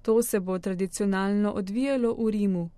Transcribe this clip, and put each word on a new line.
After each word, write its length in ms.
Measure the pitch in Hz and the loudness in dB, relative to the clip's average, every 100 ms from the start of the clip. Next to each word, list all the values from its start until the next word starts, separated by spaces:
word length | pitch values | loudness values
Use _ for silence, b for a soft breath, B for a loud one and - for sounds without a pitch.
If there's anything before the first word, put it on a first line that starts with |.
To 220 | - 220 | 4 2
se 160 | 233 208 | 2 -2
bo 200 | 185 185 | -2 -4
tradicionalno 920 | 190 180 190 - 202 190 196 202 208 | -2 -2 -4 -2 0 2 2 2 0
odvijalo 640 | - 190 214 277 269 233 233 | -2 -4 -2 0 2 0 0
v 100 | 220 | 0
Rimu. 400 | 214 202 180 170 | 2 0 0 -4